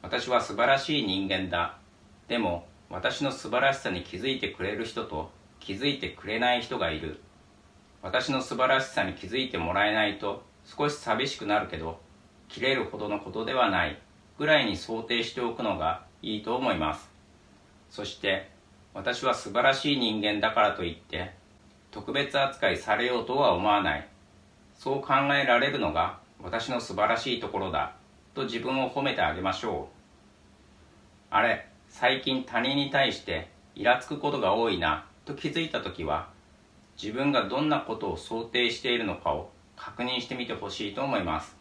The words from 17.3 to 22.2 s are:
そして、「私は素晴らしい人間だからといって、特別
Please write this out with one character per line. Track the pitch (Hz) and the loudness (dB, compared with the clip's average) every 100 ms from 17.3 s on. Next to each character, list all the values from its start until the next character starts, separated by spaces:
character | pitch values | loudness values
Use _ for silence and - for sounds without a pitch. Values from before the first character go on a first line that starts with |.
| - - - - - - | -20 -20 -20 -20 -20 -16
そ | - | -10
し | 104 - | -10 -4
て、 | 101 95 - - - - - | -2 -2 -4 -20 -20 -20 -16
「私 | 101 101 120 | -6 -4 0
は | 131 | 2
素 | - 110 | 0 0
晴 | 107 | 4
ら | 135 | 4
し | 131 147 | 4 2
い | 135 | 2
人 | 117 107 | 2 2
間 | 104 104 | 0 2
だ | 110 | 2
か | 120 | 4
ら | 104 | 4
と | 101 | 2
い | 87 | -4
っ | 80 | -6
て、 | - 80 87 - - - - - - | -8 -8 -6 -10 -20 -20 -20 -20 -14
特 | 104 - | -10 -2
別 | 139 | 0